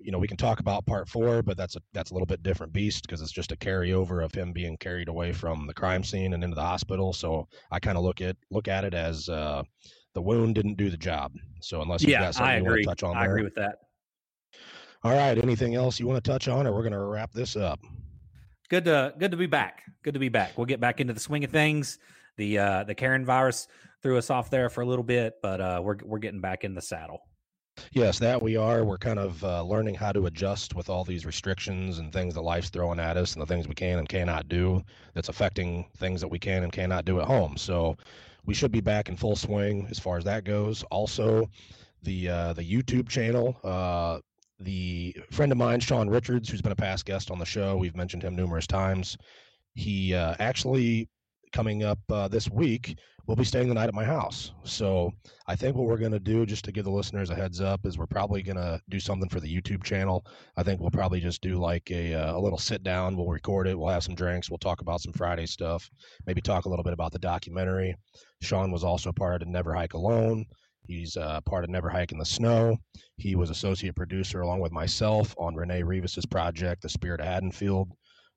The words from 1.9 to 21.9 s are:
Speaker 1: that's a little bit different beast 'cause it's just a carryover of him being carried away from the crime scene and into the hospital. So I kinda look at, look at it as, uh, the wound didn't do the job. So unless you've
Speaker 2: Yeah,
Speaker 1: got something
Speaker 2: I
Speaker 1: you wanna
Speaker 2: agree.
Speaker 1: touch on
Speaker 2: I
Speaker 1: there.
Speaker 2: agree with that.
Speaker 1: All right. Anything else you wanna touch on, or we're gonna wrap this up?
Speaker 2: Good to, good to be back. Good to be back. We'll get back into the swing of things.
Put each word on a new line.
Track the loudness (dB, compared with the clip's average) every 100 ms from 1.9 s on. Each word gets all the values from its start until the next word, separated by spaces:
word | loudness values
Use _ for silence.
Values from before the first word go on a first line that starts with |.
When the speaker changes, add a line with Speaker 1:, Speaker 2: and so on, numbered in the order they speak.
Speaker 1:
that's | -8 -4
a |
little | -2 0
bit | 0
different | 0 -2 -2
beast | 0 0 0 -6
'cause | -8
it's | -8
just | -6 -6
a | -4
carryover | -2 0 2 2 2 0
of | -2
him | -4 -4
being | -4 -6 -6
carried | -6 -6 -4
away | -2 -2
from | -2 -4 -4 -6
the |
crime | -2 0 0
scene | 0 -2 0
and | 0
into | -2 -2
the |
hospital. | -2 -2 -2 0 0
So | -2 -2 -2 -4 -12 -6
I | -2
kinda | 0 2
look | 2 0
at, | -2 -6 -4
look | -4 0
at | 0
it | 0
as, | 0 -2 -4 -4
uh, | -4 -2 -4 -6 _ -20 -20 _
the | -4
wound | 2 4 4 4
didn't | 2 2
do | 0
the | 0
job. | -2 -2 -4 -8 -16 -14
So | -8 -4
unless | -2 2
you've | 4
Speaker 2:
Yeah, | 6
Speaker 1:
got | 4
something | 2 4
Speaker 2:
I | 4
Speaker 1:
you |
wanna | 4
Speaker 2:
agree. | 4
Speaker 1:
touch | 2 0
on | -2 2
Speaker 2:
I |
Speaker 1:
there. | 2
Speaker 2:
agree | 2
with | 0
that. | -2 -4 -4 _ _ _ _ _ _ _ -20 -20 -20 -20 -2
Speaker 1:
All | 4
right. | 6 6 6
Anything | 4 4 2 2
else | 2 2
you | 0
wanna | 0
touch | 2 0 2
on, | 2 4
or |
we're | 2
gonna | 2 0
wrap | -2 -4 -4
this | -4 -4
up? | 0 -2 -2 -8 -16 -16 -18 -20 -20 -20 _ -2
Speaker 2:
Good | 2 4
to, | 4 4 0
good | -2
to | 0
be | 0
back. | 2 0 -4 -20 -10
Good | -4
to | -2
be | 2
back. | 2 2 0
We'll | -2
get | 2
back | 2 2
into | 0
the | -2
swing | -4 -2
of | 2
things. | 4 4 2 -2